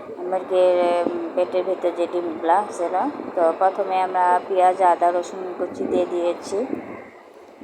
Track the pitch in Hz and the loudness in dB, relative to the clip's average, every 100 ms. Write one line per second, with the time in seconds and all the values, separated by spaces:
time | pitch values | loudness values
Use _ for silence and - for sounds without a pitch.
0 | - - 359 185 185 185 180 180 175 175 | -14 -10 -4 -4 0 4 4 4 2 2
1 | 170 170 165 185 180 185 185 180 175 170 | 0 -2 -4 -2 0 0 0 0 -2 0
2 | 170 175 170 160 165 180 208 - 170 185 | -2 -2 -4 -2 2 2 2 -4 -2 -2
3 | 262 - - - 165 160 190 196 190 190 | -2 -4 -6 2 2 4 0 2 -2 0
4 | 185 185 180 180 180 190 180 185 180 170 | 0 2 2 2 2 4 4 6 4 4
5 | 175 175 175 190 185 175 180 - 190 180 | 2 0 -4 -8 -10 -6 -8 -4 -2 0
6 | 175 175 170 170 - 196 269 - - - | 0 0 -2 -2 -4 -4 -4 -6 -10 -14
7 | - - - - - - | -16 -20 -20 -20 -20 -20